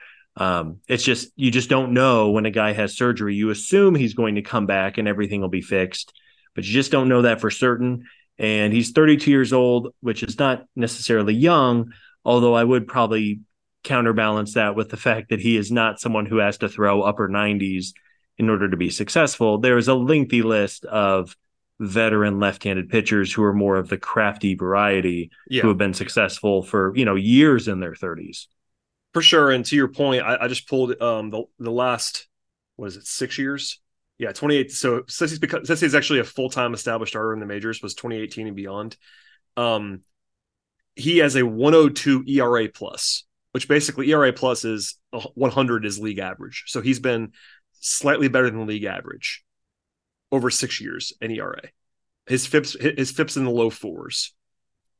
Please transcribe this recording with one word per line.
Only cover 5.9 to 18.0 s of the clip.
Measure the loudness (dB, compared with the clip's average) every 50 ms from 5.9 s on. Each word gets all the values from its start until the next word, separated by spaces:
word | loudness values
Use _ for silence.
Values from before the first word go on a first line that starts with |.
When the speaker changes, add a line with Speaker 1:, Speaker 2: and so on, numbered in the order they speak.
| -4 -10 -14 -14 _ _ _ _ _ _ _ _ -10
Speaker 1:
but | -8 -6
you | 0 0
just | 0 2 2
don't | 2 2 4
know | 4 4 6
that | 4 4 2 2
for | -2 -4
certain. | -2 0 0 0 2 2 0 -2 -4 -4 -8 -16 _ _ _ _ _
And | -4 -2 0 0 2 2 2 2
he's | 0 0 2
thirty-two | 4 4 6 6 6 4 6 4
years | 4 4 4 4 4
old, | 4 4 4 2 2 0 -4 _ _
which | -6 -6 -4 -4 -6
is | -8 -2
not | 0 0 0 0 -2 -6 _ -6
necessarily | -4 -4 -4 -4 -6 -2 0 2 2 2 2 2
young, | 2 4 4 4 4 4 4 2 2 0 -4 -8 -20 _ -20 _ _ 0
although | 2 4 6 6 6 4
I | 4 4
would | 4 2 2 0
probably | -2 0 0 0 2 0 -2 -2 -2 -4 -6 -10 _ _ _ _ _ _ _ -6
counterbalance | -2 0 2 2 2 2 2 0 0 0 -2 -2 -2 0
that | 0 0 0 0
with | -2 -4 -6
the | -6
fact | -4 0 0 0 0 -2 -4
that | -4 -2
he | 0 2 2
is | 2 0 0
not | 0 0 0 0 -2 -4
someone | -6 -4 -2 -2 -2
who | 0 0
has | 0 0 0 -2
to | -2 -6 -6
throw | -2 0 0 2 2 2
upper | 2 0 0 -2 -2 -2
nineties | -2 -2 0 0 0 -2 -2 -2 -4 -6 -6 -8 -12 _